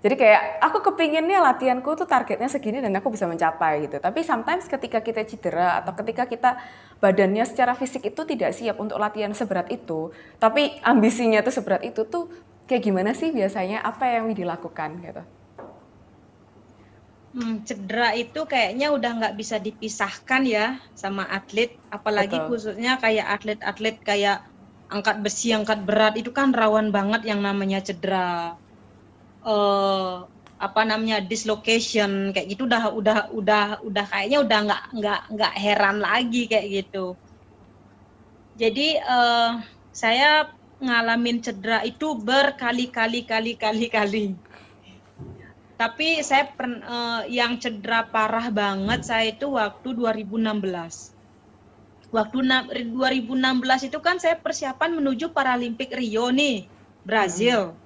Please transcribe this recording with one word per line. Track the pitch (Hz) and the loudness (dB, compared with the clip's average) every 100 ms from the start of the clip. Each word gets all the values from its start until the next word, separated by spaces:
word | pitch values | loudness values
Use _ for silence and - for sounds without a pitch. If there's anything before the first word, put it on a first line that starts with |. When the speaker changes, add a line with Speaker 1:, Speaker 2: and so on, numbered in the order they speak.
Speaker 1:
Jadi | 208 269 | 2 4
kayak, | 226 214 - - | 6 6 4 0
"Aku | 370 427 | 0 2
kepinginnya | 403 381 320 320 320 381 | 0 2 0 2 2 4
latihanku | 302 254 262 247 254 | 4 4 0 0 -2
tuh | 311 359 | -4 0
targetnya | 262 240 - 233 | 0 0 -4 -2
segini | 285 214 240 | -2 -4 -4
dan | 240 190 | -2 0
aku | 254 | -2
bisa | 220 180 | -2 -4
mencapai," | 165 165 165 160 151 | 0 0 2 0 0
gitu. | 151 143 | -2 -4
Tapi | 175 247 | -2 -2
sometimes | 330 247 226 349 - | 0 -2 0 -4 -4
ketika | 269 240 226 | -6 -2 -4
kita | 226 226 214 | -2 -6 -6
cedera | - 180 160 180 - | -6 -4 0 2 2
atau | 180 180 | -2 -6
ketika | 220 226 | -6 -4
kita | 247 233 247 247 - - - - | -4 0 0 0 -10 -20 -20 2
badannya | 202 190 196 208 | 4 6 4 4
secara | 240 - 247 254 | 0 2 2 2
fisik | 262 269 214 | -2 -4 -6
itu | - | -6
tidak | 320 269 175 185 | -4 -2 -2 -2
siap | 226 202 | -4 -4
untuk | 214 - | -4 -2
latihan | 208 214 208 208 | -2 -2 -4 -4
seberat | 220 190 175 | -2 -2 -2
itu, | 247 - 160 160 - - - | -8 -6 -6 -6 -12 -20 2
tapi | 226 220 294 - | 4 4 2 2
ambisinya | 233 240 214 220 233 214 | 4 6 6 4 4 4
tuh | 214 | 4
seberat | 269 202 190 | -2 0 -2
itu | - - 220 | -2 -4 -4
tuh | 339 339 - - - | -4 -6 -10 -20 -20
kayak | - 254 208 | -2 0 2
gimana | 190 196 | 2 2
sih | 269 330 | 0 -2
biasanya? | 285 196 202 185 214 | 0 0 0 -4 -4
Apa | - 233 262 | -4 -2 0
yang | 233 226 | 0 -2
Widi | 202 175 | -2 -4
lakukan | 170 170 - 151 170 | -6 -8 -8 -8 -8
gitu? | 175 - 170 - - - - - - - - - - _ - - - - - - - - - | -14 -14 -16 -20 -20 -20 -20 -20 -20 -20 -20 -20 -20 _ -20 -20 -20 -20 -20 -20 -20 -20 -16
Speaker 2:
Hmm, | 254 226 220 | -8 -6 -6
cedera | 214 214 190 220 240 220 | -6 -10 -4 0 2 0
itu | 233 302 | -4 -6
kayaknya | 311 262 202 233 294 | -2 0 0 0 0
udah | 285 233 | 2 0
nggak | 233 220 208 | -2 -4 -4
bisa | 220 220 | -6 -4
dipisahkan | 202 - 220 - 202 - - 262 | -4 -8 -10 -4 -4 -4 0 2
ya | 269 214 220 262 - - | 2 2 0 -4 -12 -10
sama | 196 196 185 | -6 -4 -4
atlet, | 196 - 202 233 - - | -6 -4 -2 -2 -4 -14
apalagi | 208 - 208 202 165 | -6 -2 0 0 0
Speaker 1:
Betul. | 156 | -2
Speaker 2:
khususnya | 233 214 202 240 262 | -4 -4 -4 0 2
kayak | 226 220 - 202 | 2 2 0 -4
atlet-atlet | 214 214 - 190 220 220 | -4 -4 -6 -4 -4 -4
kayak | - 202 202 202 - - - - - | -2 2 2 0 -4 -20 -20 -20 -8
angkat | 208 202 208 | -4 -2 0
besi, | 208 - 233 | -2 -2 0
angkat | 220 214 214 185 | 0 0 -2 0
berat, | 214 214 220 | 4 4 2
itu | 233 | -6
kan | 262 277 | 0 2
rawan | 240 220 214 214 | 4 4 4 2
banget | 202 196 226 | 0 0 -2
yang | 220 208 | 0 -2
namanya | 202 196 196 196 | 0 -2 0 -2
cedera. | 190 175 190 190 180 175 170 170 - - - - - - - - 233 | -4 -6 -2 0 0 -2 -6 -10 -20 -20 -20 -20 -20 -20 -20 -12 0
Eh, | 208 202 202 196 190 185 180 185 - - - | 2 4 4 4 2 -2 -6 -12 -20 -20 -8
apa | 202 - | -2 2
namanya, | 220 220 226 214 | 2 0 0 -2
dislocation, | 190 226 220 214 - 226 226 226 202 196 196 | -2 -4 -2 -2 2 0 2 0 2 0 -2
kayak | 190 175 | -4 -6
gitu | 196 262 | -4 0
udah, | 233 226 | 2 0
udah, | 220 208 214 196 | 0 2 2 0
udah, | 220 202 214 202 214 226 | -2 2 4 2 -2 -4
udah | 202 202 | -4 -2
kayaknya | 196 202 285 | -2 2 2
udah | 247 214 208 | 4 2 2
nggak, | 196 - 240 | -2 -2 -4
nggak, | 208 202 - | -2 -2 -4
nggak | 214 214 | -2 -2
heran | - 208 208 202 208 | 0 0 4 2 2
lagi | 190 226 247 240 233 | 2 0 0 -2 0
kayak | 220 202 | 0 0
gitu. | 196 190 196 185 185 - - - - - - - - - - - - - 214 | -4 -4 -6 -8 -10 -18 -20 -20 -20 -20 -20 -20 -20 -20 -20 -20 -20 -20 0
Jadi, | 226 220 302 302 | 0 2 0 0
eh, | - 247 240 233 233 233 220 - - | 2 4 4 4 2 -2 -10 -18 -20
saya | - 226 240 285 302 302 - - - | -4 0 4 6 4 2 -6 -20 -10
ngalamin | 262 240 226 233 240 240 233 | 0 0 2 0 0 -2 -4
cedera | 202 208 220 247 | -6 -2 0 -2
itu | - 311 254 | -4 -4 -4
berkali-kali, | 208 262 277 277 240 240 247 240 226 240 | 0 4 2 0 -4 -2 -4 -2 -2 -2
kali-kali, | 240 220 226 | -2 -2 -2
kali-kali. | 233 214 220 226 226 202 214 208 185 - - - - - - - - - - - - - - | -2 -2 0 0 0 0 0 -2 -6 -12 -20 -20 -20 -20 -20 -20 -18 -18 -16 -20 -20 -20 -4
Tapi | 226 - 311 320 | -4 -2 -2 0
saya | 285 277 285 | 2 2 2
pern-, | - 247 233 | -4 -8 -8
eh, | - 240 233 233 220 240 | -8 -6 -4 -4 -4 -2
yang | 240 240 | 0 -2
cedera | 240 214 196 226 | -6 -8 -2 -2
parah | 220 226 214 226 240 | 0 0 2 0 0
banget | 208 202 196 196 247 | 0 0 0 0 -2
saya | - 226 226 | 0 0 0
itu | 220 285 262 | -2 -2 0
waktu | 208 - 254 233 | -2 -4 -8 -2
dua | 233 | -2
ribu | 220 196 226 | -2 -4 -2
enam | 220 214 | 0 0
belas. | 196 180 170 - - - - - - - - - - - - | -2 -6 -8 -14 -20 -20 -20 -20 -20 -20 -20 -20 -20 -20 -4
Waktu | 226 214 254 | -2 0 0
na-, | 262 254 254 247 233 | 2 2 0 -6 -6
dua | 233 262 269 | 0 0 0
ribu | 220 | -2
enam | 262 262 262 | 0 2 2
belas | 254 262 269 | 2 2 2
itu | 302 | -2
kan | 339 359 | 0 2
saya | 330 330 | 2 0
persiapan | 330 320 277 262 330 330 | -2 -4 -6 -2 -2 0
menuju | 277 240 330 | 0 0 -2
Paralimpik | 320 262 247 240 226 262 254 | 0 2 0 -2 -4 -6 -4
Rio | 233 214 247 | -2 0 2
nih, | 254 294 220 - - - _ | 2 2 0 -6 -20 -20 _
Brazil. | 185 220 196 175 233 233 185 | -2 2 2 2 2 2 0
Speaker 1:
Hmm. | 165 | -6